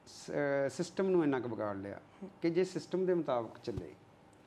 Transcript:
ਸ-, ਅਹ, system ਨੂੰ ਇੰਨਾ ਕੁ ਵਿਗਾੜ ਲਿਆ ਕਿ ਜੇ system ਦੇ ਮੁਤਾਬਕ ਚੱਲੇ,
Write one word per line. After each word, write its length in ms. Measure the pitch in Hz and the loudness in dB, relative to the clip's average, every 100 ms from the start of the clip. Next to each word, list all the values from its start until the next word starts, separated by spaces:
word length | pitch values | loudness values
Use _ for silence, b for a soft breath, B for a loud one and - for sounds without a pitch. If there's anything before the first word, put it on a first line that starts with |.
| - | -20
ਸ-, 240 | - - | -16 -4
ਅਹ, 380 | 151 143 139 139 | 0 2 2 0
system 380 | - 170 - 190 | -2 -4 0 4
ਨੂੰ 140 | 180 | 6
ਇੰਨਾ 160 | 147 131 | 6 2
ਕੁ 100 | 120 | 0
ਵਿਗਾੜ 280 | 107 107 98 | -2 -2 -4
ਲਿਆ 240 | 101 - - - 190 - | -6 -10 -14 -16 -16 -2
ਕਿ 80 | 165 | 0
ਜੇ 140 | 170 | 2
system 420 | 180 156 - 180 185 | 0 -2 -4 0 2
ਦੇ 80 | |
ਮੁਤਾਬਕ 440 | 175 147 123 110 - | 2 2 0 -2 -8
ਚੱਲੇ, 380 | - 98 82 - - - - b | -8 -6 -8 -14 -20 -20 -20 b